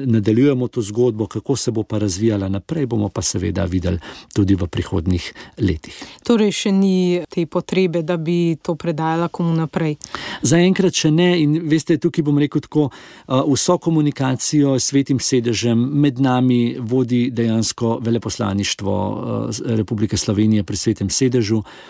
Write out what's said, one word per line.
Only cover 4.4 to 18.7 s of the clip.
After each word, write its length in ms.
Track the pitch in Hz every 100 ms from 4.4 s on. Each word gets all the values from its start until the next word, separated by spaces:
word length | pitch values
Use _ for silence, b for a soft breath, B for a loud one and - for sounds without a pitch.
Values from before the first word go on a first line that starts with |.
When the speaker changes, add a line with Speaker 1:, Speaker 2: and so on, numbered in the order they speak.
| 95 95
Speaker 1:
v 120 | 85
prihodnjih 680 | - - 90 85 87 - B B -
letih. 460 | 95 80 - B B B
Speaker 2:
Torej 280 | - 233 208
še 200 | - 208
ni 500 | 196 196 185 180 175 151
te 160 | - 160
potrebe, 560 | 180 - 180 185 170
da 160 | 160 175
bi 380 | 156 175 170 160
to 140 | - 160
predajala 520 | 170 156 160 160 170
komu 260 | - 170 165
naprej? 400 | 160 170 160 151 B B B B
Speaker 1:
Zaenkrat 520 | - 170 180 190 185
še 180 | - 156
ne 300 | 156 180 175
in, 280 | 147 156 160
veste, 280 | 156 - 160
tukaj 260 | 175 -
bom 140 | 147 143
rekel 240 | 147 151
tako, 280 | - 151 143
eh, 520 | - - - - 131 147
vso 240 | 123 - 175
komunikacijo 1000 | 170 160 147 - 131 131 - 151 139 131
s 120 | -
Svetim 280 | 139 139 131
sedežem 600 | - 127 117 107 120 117
med 400 | 127 147 147 123
nami 560 | 135 127 127 123 120 135
vodi 520 | 113 127 120 123 123
dejansko 680 | 117 117 110 110 - 117 113
veleposlaništvo, 920 | 113 117 110 - 104 98 98